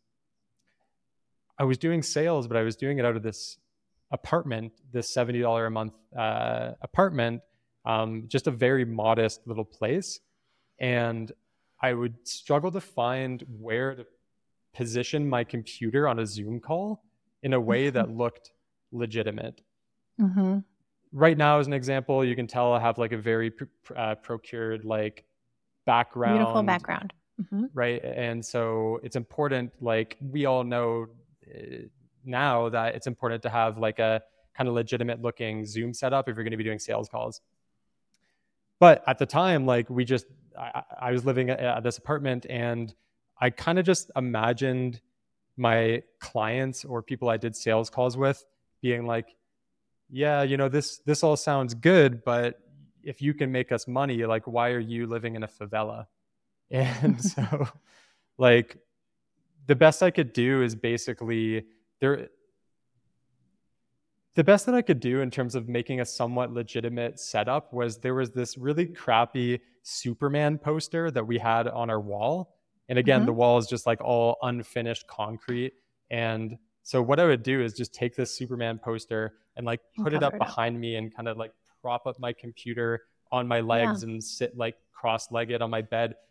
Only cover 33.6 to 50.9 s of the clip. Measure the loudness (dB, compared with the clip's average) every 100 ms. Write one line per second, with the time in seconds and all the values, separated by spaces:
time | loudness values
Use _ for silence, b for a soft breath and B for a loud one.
33.6 | 0 0 -2 0 0 0 -4 _ _ -4
34.6 | -2 0 0 -2 -2 -2 -4 -4 -6 -6
35.6 | -6 -6 -6 -4 0 0 0 -4 -6 -4
36.6 | -4 -6 -4 -4 -4 -6 -8 -10 _ _
37.6 | _ _ _ _ _ _ _ _ _ _
38.6 | _ _ 10 10 6 0 0 2 2 4
39.6 | 4 2 2 -2 0 0 -2 -16 _ -16
40.6 | -10 -10 -10 -8 -2 0 0 0 0 -2
41.6 | -2 0 -2 -4 -4 -2 -2 -4 -4 -4
42.6 | -4 -4 -6 -12 _ _ _ _ 0 0
43.6 | 0 2 2 2 0 -4 -2 0 0 0
44.6 | 0 -2 -4 -6 _ _ _ _ _ -2
45.6 | 2 4 4 0 -4 _ -8 -2 -2 0
46.6 | -2 -6 -8 -8 -6 -2 0 0 -2 -2
47.6 | 2 2 2 0 0 2 0 0 -6 _
48.6 | _ _ -2 0 0 -4 -4 _ _ _
49.6 | _ _ _ _ _ -2 2 2 2 2
50.6 | 2 0 -2